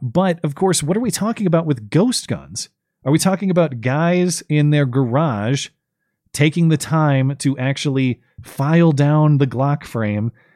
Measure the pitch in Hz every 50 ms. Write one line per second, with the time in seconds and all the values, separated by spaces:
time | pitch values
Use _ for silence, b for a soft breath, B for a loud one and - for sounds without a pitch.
0 | - 123 113 175 190 190 170 170 - 151 143 - 185 190 170 - - 143 185 214
1 | 247 233 - - 196 214 233 - 214 180 165 165 165 160 143 113 107 101 - 151
2 | 208 254 233 - - - 117 73 69 69 - - - - _ _ _ _ _ _
3 | - 131 147 160 - 185 190 180 202 190 180 175 170 151 131 117 110 123 131 151
4 | 165 170 175 180 180 180 160 - - - 147 151 147 147 151 147 143 127 120 139
5 | 135 117 117 139 165 156 120 101 101 113 139 139 - - _ _ _ _ _ _
6 | _ _ _ _ _ _ - - 147 160 156 175 170 160 160 147 - - 160 160
7 | 156 147 139 135 131 131 139 131 - 139 135 131 127 135 139 - - 151 135 135
8 | 131 127 117 - _ _ _ - - - - - 139 143 160 170 170 165 151 139
9 | 143 147 151 151 151 151 151 135 143 131 120 117 135 143 143 147 - - - 120
10 | 110 104 104 104 107 117 b b b b b